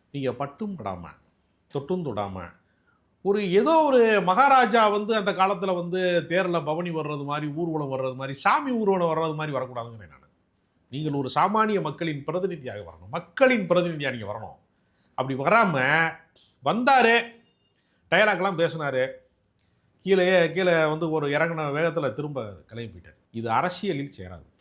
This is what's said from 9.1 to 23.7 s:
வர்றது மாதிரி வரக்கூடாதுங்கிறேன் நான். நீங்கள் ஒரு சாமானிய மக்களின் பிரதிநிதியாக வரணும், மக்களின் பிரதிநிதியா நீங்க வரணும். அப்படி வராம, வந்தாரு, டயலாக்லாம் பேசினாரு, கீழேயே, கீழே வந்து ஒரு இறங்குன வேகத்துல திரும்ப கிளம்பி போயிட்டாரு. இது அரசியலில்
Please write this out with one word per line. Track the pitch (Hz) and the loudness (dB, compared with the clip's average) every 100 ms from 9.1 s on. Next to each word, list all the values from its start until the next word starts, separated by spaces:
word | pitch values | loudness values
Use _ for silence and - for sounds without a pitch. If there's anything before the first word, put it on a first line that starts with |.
வர்றது | 160 160 | 0 -2
மாதிரி | 151 156 131 | -4 -4 -4
வரக்கூடாதுங்கிறேன் | 127 123 117 113 90 | -6 -8 -12 -14 -20
நான். | 69 _ _ _ _ _ _ _ | -20 _ _ _ _ _ _ _
நீங்கள் | 131 151 | -8 -4
ஒரு | 143 131 | -4 -2
சாமானிய | 147 180 214 220 202 | 0 2 2 0 0
மக்களின் | 156 151 165 147 | -4 -6 -6 -6
பிரதிநிதியாக | 139 175 185 170 127 104 | -6 -4 -4 -6 -10 -12
வரணும், | 85 80 95 | -14 -18 -12
மக்களின் | 156 - - 262 247 175 | -12 -12 2 2 2 2
பிரதிநிதியா | 175 175 156 139 | 2 2 -2 -6
நீங்க | 123 101 | -6 -8
வரணும். | 110 101 - _ _ _ _ _ - | -10 -12 -18 _ _ _ _ _ -6
அப்படி | 131 131 | -4 -2
வராம, | 143 220 208 143 131 156 165 156 _ _ _ _ | 2 4 4 2 2 2 0 -4 _ _ _ _
வந்தாரு, | 135 202 254 269 226 233 233 - _ _ _ _ _ _ _ | -2 0 4 6 6 4 0 -12 _ _ _ _ _ _ _
டயலாக்லாம் | 170 214 185 190 165 | 2 4 2 -2 0
பேசினாரு, | 165 160 143 131 131 - _ _ _ _ _ _ _ _ | -2 -2 -4 -2 -4 -6 _ _ _ _ _ _ _ _
கீழேயே, | 185 190 180 185 165 | 2 4 6 4 4
கீழே | 151 185 165 | 2 2 4
வந்து | 156 156 165 | 2 0 -2
ஒரு | 156 147 | -2 0
இறங்குன | 147 170 160 151 | 0 0 -2 -4
வேகத்துல | 143 165 160 139 | -2 -2 0 -4
திரும்ப | 110 147 135 107 92 _ | -4 -8 -8 -10 -14 _
கிளம்பி | 110 117 90 | -12 -12 -14
போயிட்டாரு. | - _ _ | -20 _ _
இது | 113 113 | -8 -2
அரசியலில் | 117 170 | 0 0